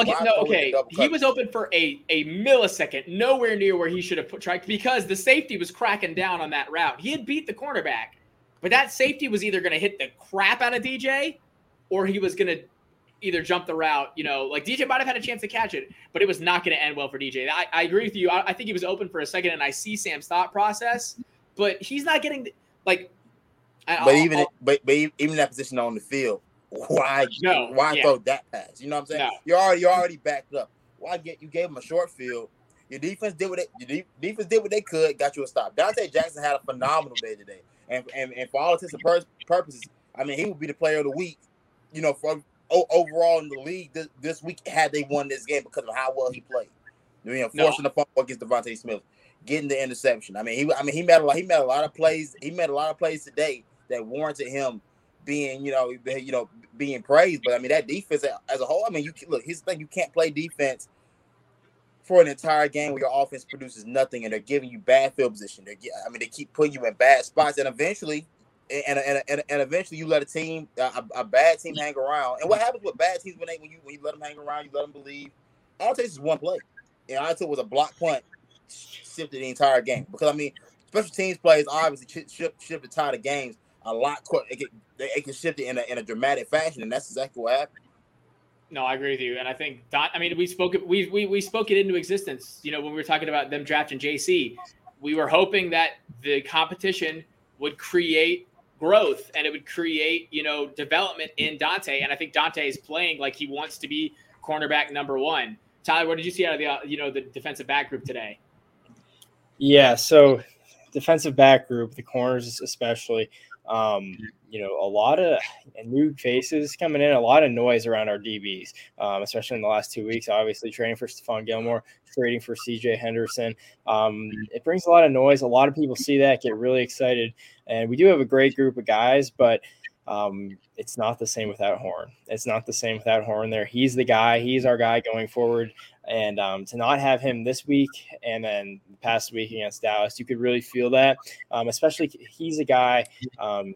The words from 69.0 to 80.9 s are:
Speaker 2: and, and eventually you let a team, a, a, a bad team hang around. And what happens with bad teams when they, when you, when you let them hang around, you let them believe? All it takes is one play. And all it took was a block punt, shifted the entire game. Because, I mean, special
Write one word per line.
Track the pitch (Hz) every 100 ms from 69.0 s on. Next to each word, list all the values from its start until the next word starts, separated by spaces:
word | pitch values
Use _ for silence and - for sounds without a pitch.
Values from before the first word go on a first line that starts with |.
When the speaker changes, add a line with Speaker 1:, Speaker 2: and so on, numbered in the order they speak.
| 135 139 139
Speaker 2:
and, | 147 -
and | 143
eventually | 135 170 190 156
you | 160
let | 156
a |
team, | 143 160 160 160 151 -
a, |
a, | 127 127 113 123
a |
bad | 113 131 160 160
team | 170
hang | 147 147 139
around. | 135 147 131 127
And | 160
what | 208
happens | 233 254
with | 202 147
bad | 170 180
teams | 190 165
when | 165
they, | 165
when | 156
you, | 165
when | 139
you | 147
let | 147
them | 151
hang | 151 147
around, | 147 147
you | 147
let | 143
them | 147
believe? | 143 139 143 139 _ _ _ _ -
All | 208
it | 240
takes | 240
is | 143
one | 147 147
play. | 160 185 - - _ _ -
And | 131
all | 156
it | 165
took | 165
was | 139
a |
block | 113 139 151 -
punt, | 170 139 - - _ _ _
shifted | - - - - - 151 135
the | 131
entire | 123 139 127
game. | 117 123 135
Because, | - 151
I | 147
mean, | 143 - - _
special | _